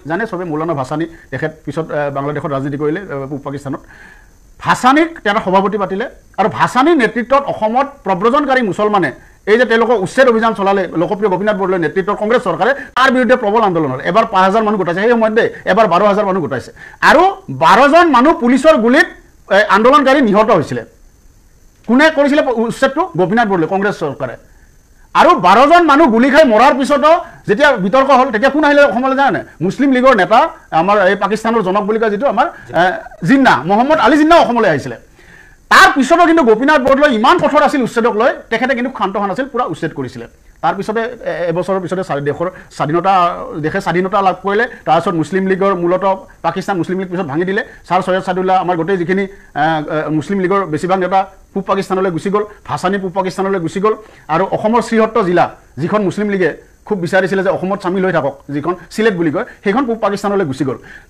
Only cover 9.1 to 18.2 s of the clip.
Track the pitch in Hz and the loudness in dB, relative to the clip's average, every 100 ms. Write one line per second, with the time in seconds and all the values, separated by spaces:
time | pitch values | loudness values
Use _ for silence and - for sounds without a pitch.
9.1 | 113 - _ - 220 240 226 226 233 185 | -6 -20 _ 0 2 4 2 2 0 0
10.1 | - 262 220 226 208 196 196 180 160 165 | 2 2 2 0 -2 0 0 -2 -4 -4
11.1 | 196 214 180 214 202 190 185 156 190 185 | -2 -2 0 -2 -2 -2 -2 -2 -2 -4
12.1 | 196 214 240 202 156 202 277 - - 262 | -4 0 0 -2 -2 0 -2 -4 0 2
13.1 | 254 247 254 214 220 214 170 147 131 170 | 2 2 2 2 0 0 0 -2 -4 -2
14.1 | 185 226 190 190 208 214 208 175 175 214 | 0 0 2 2 2 0 -2 -2 0 0
15.1 | 240 220 220 180 - - 185 214 175 208 | 2 2 2 0 -2 -2 2 2 4 2
16.1 | 196 202 190 143 127 - - - - 185 | 2 0 -2 -4 -6 -10 -20 -20 -2 2
17.1 | 262 370 392 - 131 160 196 277 320 349 | 4 4 0 -12 0 4 6 6 6 4
18.1 | 262 | 4